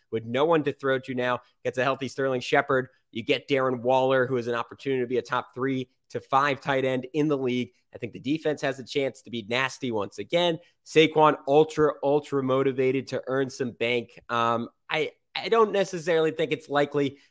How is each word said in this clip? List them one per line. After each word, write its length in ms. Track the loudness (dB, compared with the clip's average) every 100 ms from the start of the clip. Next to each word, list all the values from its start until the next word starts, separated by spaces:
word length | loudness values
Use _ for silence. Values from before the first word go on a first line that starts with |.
| -8
with 140 | -8 -4
no 200 | 0 2
one 180 | 2
to 80 | 0
throw 280 | -2 -2 -2
to 160 | -2 -4
now. 240 | -2 -2 -6 _
Gets 160 | -6 -2
a 40 |
healthy 240 | 0 0 -4
Sterling 340 | -4 -2 -2
Shepard. 460 | 0 0 2 0 -2 _ _
You 120 | -8
get 260 | -2 -2 0
Darren 320 | 0 0 -2
Waller, 460 | 2 2 4 2 2
who 100 | 0
is 100 | -2
an 80 | -4
opportunity 460 | -6 -8 -4 -2
to 60 | 0
be 100 | -2
a 40 |
top 260 | -2 -4 -4 -4
three 340 | -4 -2 -6 _ _
to 80 | -10
five 400 | -2 0 2 -2
tight 240 | -2 0 0
end 220 | -2 -4
in 140 | 0 0
the 100 | 0
league. 340 | 0 -2 -4 _ _
I 60 | -12
think 140 | -12
the 60 | -10
defense 400 | -6 -4 -2 -2
has 180 | -4 -6
a 40 |
chance 380 | -6 -2 -4 -6
to 80 | -10
be 160 | -10 -4
nasty 440 | -2 -2 -4 -4
once 260 | -2 -4 -8
again. 400 | -2 0 0 -2 -8 _
Saquon, 540 | 0 4 4 6 4 4 4
ultra, 440 | 4 4 4 0 2
ultra 400 | 0 0 0 -2
motivated 640 | 0 2 2 0 0 0 -4
to 120 | -8 -4
earn 240 | -2 -2
some 180 | -4 -8
bank. 500 | -4 -2 -2 -4 -14 -6
Um, 400 | -2 0 0 -4 _ -6
I, 220 | -4 -4 -8 _ -8
I 140 | 0
don't 220 | 2 4
necessarily 600 | 2 -2 -4 0 0 0
think 200 | 0 -4
it's 180 | -4 -2
likely, 500 | 0 0 0 -2 -4 _